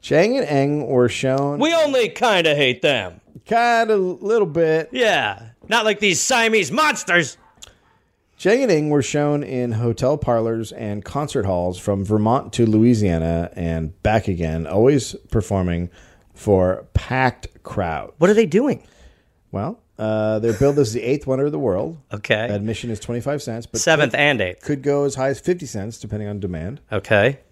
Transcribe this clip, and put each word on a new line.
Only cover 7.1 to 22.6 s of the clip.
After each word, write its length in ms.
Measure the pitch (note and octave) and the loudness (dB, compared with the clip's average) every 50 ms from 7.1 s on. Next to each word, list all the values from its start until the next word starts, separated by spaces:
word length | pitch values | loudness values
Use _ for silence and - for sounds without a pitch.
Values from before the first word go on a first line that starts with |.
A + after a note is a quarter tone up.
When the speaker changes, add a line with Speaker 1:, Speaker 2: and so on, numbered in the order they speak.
| F3 F3 D#3+ - - _ _ _ _ _ - - _ _ _ _ _ _ _ _ _ _ _ _ _ _ | 2 2 2 0 -6 _ _ _ _ _ -20 -20 _ _ _ _ _ _ _ _ _ _ _ _ _ _
Speaker 1:
Chang 260 | - F3 G#3+ C4 C#4 | 0 2 2 2 4
and 80 | B3 | 2
Eng 180 | F3+ D3+ D3+ D3+ | 2 2 2 2
were 140 | D3 D3 C3+ | 2 2 0
shown 400 | - - D3+ D3 D3 D3 D3 C#3+ | 0 0 0 0 0 0 -2 -2
in 300 | F#2+ C3 B2+ B2 A#2+ A2+ | -4 -4 -4 -4 -4 -2
hotel 440 | A2 A#2+ A#2 A#2 A2+ - B2+ D3 D3 | -2 -2 -2 -2 0 0 0 0 0
parlors 540 | - - B2 A#2 A2+ A2+ A2+ A2+ A2+ G#2+ | 0 0 0 0 0 0 -2 -4 -6 -8
and 340 | - - A#2 G#2 G#2 G#2 G#2 | -10 -10 -8 -8 -8 -8 -8
concert 400 | - - C#3 D3+ C#3+ - C3+ G#2 | -8 -6 -6 -6 -2 -4 -2 -2
halls 320 | G2 F#2 F2 F2 F2+ F2+ F2 | 0 0 0 0 -2 -4 -4
from 260 | - - G2+ G2 G2 | -4 -2 -2 -2 0
Vermont 480 | F#2 G#2+ G#2+ G#2+ A2 A#2+ C#3 - - - | 0 2 2 4 2 2 2 0 -4 0
to 120 | - A#2 | 2 2
Louisiana 840 | A2+ G#2+ G#2+ A2 A#2+ B2 A2 G#2 G2 E2+ E2 D#2+ E2 E2+ E2 E2+ - - | 4 6 6 6 6 4 4 2 2 2 0 0 0 0 -2 -2 -6 -6
and 460 | - F2 E2 E2 E2 D#2+ D#2 - _ | -6 -4 -2 -2 -2 -4 -6 -8 _
back 260 | _ G#2+ G#2+ A2 - - | _ 0 0 0 0 0
again, 380 | F#2+ E2 E2+ D#2+ D#2 E2 E2 | -2 -2 -2 -2 -2 -4 -4
always 480 | C#2+ D#2+ G2 A#2 C3 D3+ C#3 - - - - - - | -2 2 4 4 4 4 2 0 -4 -12 -14 -14 -4
performing 600 | - A#2 G2+ - G2+ F#2+ F#2 F2+ F2 E2+ F2 F2 - - - _ _ _ _ _ _ | -2 -2 -2 0 -2 0 0 0 -2 -2 -4 -6 -10 -18 -20 _ _ _ _ _ _
for 520 | - - G#2+ G2+ F#2 F2+ F2+ F#2 - - - _ | -8 2 4 4 4 4 2 0 -2 -6 -4 _
packed 680 | - - - B2 C3 C3 B2 A#2+ - - - _ - | -4 -2 -2 -2 0 0 0 0 -2 -16 -20 _ -18
crowds. 520 | _ - - - F#2+ E2 D#2+ D2 - - - _ | _ -10 -6 -4 -4 -4 -4 -6 -8 -12 -2 _
Speaker 2:
What 140 | D#3 F#3 | 4 4
are 20 | G#3+ | 6
they 140 | G#3 A3+ E3+ | 4 4 4
doing? 360 | C#3 G3+ C4 D4+ F3 A#2+ - _ _ _ - - _ _ _ _ _ _ _ _ | 2 2 2 2 -2 -4 -8 _ _ _ -20 -20 _ _ _ _ _ _ _ _
Speaker 1:
Well, 280 | - G2 G2+ C#3+ A3+ _ _ _ _ - | -6 -6 -6 -6 -8 _ _ _ _ -6
uh, 400 | A2 A2 A2 A2 G#2+ G#2+ A2 G#2+ | -4 -2 0 0 0 0 0 0
they're 140 | G#2+ A#2 A2+ | 0 0 0
billed 260 | F#2+ C#3+ C#3 D3 D3 | 2 2 2 4 4
as 140 | C#3+ A2+ G#2+ | 2 0 0
the 100 | A#2+ G#2 | -4 -2
eighth 240 | A#2+ C#3 D3+ - C3+ | -2 -2 -2 -2 -2
wonder 180 | C3 C3 C#3 | -2 0 0
of 60 | D3 | -2
the 80 | D3 D#3 | -2 -2
world. 380 | C#3+ A#2 F#2 F#2 A#2 D3+ E3 D#3 _ _ | -2 0 0 0 -2 -4 -8 -12 _ _
Speaker 2:
Okay. 360 | - G#2 G#2 - A#2 G#2+ A2 B2 | -12 -12 -2 -2 0 0 0 -2
Speaker 1:
Admission 400 | G#2 G#2 | -4 -4